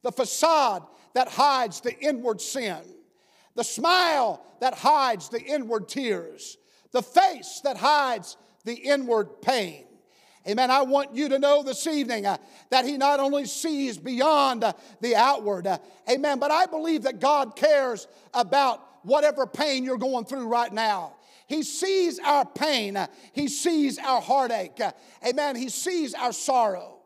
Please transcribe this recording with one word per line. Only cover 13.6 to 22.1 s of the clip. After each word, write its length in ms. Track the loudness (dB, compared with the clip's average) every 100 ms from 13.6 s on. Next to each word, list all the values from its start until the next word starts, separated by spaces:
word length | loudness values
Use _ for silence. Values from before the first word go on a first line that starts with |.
| -6 -4 -6 -6
beyond, 640 | -8 0 4 4 2 0
uh, 100 | -2 -4 -16 -8
the 160 | 0 4
outward, 520 | 4 4 -2 -4 -2
uh, 100 | -4 -6 -14 -2
amen, 300 | 0 0 0
but 120 | 2
I 140 | 2 2
believe 380 | 0 -2 -2
that 180 | -2 0
God 340 | 2 2 0 0
cares 520 | 4 4 2 -4 -10 _ _
about 480 | -2 2 2 2 0 -10 _
whatever 440 | 0 4 4 2 -4
pain 380 | -2 -2 0 -2
you're 120 | -2
going 280 | -2 -4 -4
through 220 | -8 -2
right 240 | 0 0
now. 440 | -2 -2 -2 -6 -16 _ -20 _
He 160 | -6
sees 560 | -6 -6 0 2 0